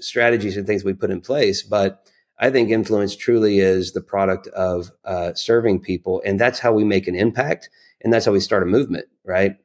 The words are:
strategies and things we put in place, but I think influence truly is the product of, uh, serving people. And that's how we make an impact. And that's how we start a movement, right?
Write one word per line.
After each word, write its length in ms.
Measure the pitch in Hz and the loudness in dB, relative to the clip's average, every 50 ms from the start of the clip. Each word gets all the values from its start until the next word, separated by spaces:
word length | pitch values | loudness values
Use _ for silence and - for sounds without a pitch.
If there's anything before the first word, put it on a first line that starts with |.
| - | -12
strategies 520 | - - 120 120 120 120 110 101 101 92 | -6 -2 0 2 2 2 0 0 -2 -4
and 100 | 101 98 | -4 -4
things 160 | 101 107 95 98 | -2 -2 -2 -2
we 100 | 98 95 | -4 -6
put 160 | 98 110 95 | -4 -4 -6
in 120 | 95 90 | -6 -6
place, 420 | - - 131 151 123 98 92 - - | -6 -4 -2 0 2 0 0 -2 -4
but 420 | 101 104 104 98 98 98 _ _ _ _ _ _ _ _ | -2 0 0 0 0 -2 _ _ _ _ _ _ _ _
I 120 | - 117 131 | 0 0 2
think 200 | 135 127 113 107 | 2 2 2 2
influence 460 | 113 113 98 - 110 101 101 98 - | 0 0 0 0 0 0 0 -2 -4
truly 440 | - - 123 120 113 107 104 101 98 | -6 -2 0 2 4 4 4 4 4
is 340 | 95 95 95 92 90 90 - | 4 4 2 2 0 -4 -6
the 80 | 95 | -10
product 460 | - - - 98 98 95 92 95 - | -8 -4 -2 0 0 0 0 -2 -6
of, 440 | - - 95 92 92 90 87 87 90 _ _ - | -10 -6 -2 -2 -2 -2 -4 -6 -10 _ _ -10
uh, 280 | 104 92 90 87 87 87 | -6 -6 -4 -4 -4 -6
serving 460 | - - - 113 117 113 113 98 90 | -4 -2 2 2 2 4 2 2 0
people. 420 | - - 92 87 - 92 92 90 - | 0 -4 -6 -4 -4 -4 -4 -2 -2
And 120 | 98 98 | -2 0
that's 220 | 98 120 123 120 - | 2 2 0 0 0
how 140 | - 117 110 | 0 2 2
we 100 | 104 110 | 2 2
make 240 | 104 98 95 95 | 2 2 0 0
an 80 | 90 90 | -2 -2
impact. 540 | 90 107 117 113 123 135 151 - - - - _ _ _ _ _ _ | 0 0 0 0 -2 -2 -2 -4 -6 -8 -20 _ _ _ _ _ _
And 120 | - 110 117 | 0 0 2
that's 120 | 113 - | 2 2
how 80 | 117 101 | 2 2
we 80 | 95 | 0
start 220 | 95 - 107 98 90 | 0 0 0 0 0
a 20 | |
movement, 400 | 87 101 131 143 - 87 - - _ _ _ _ | 2 2 0 0 0 -4 -8 -8 _ _ _ _
right? 320 | 92 90 92 98 98 98 _ | -4 0 0 0 0 -2 _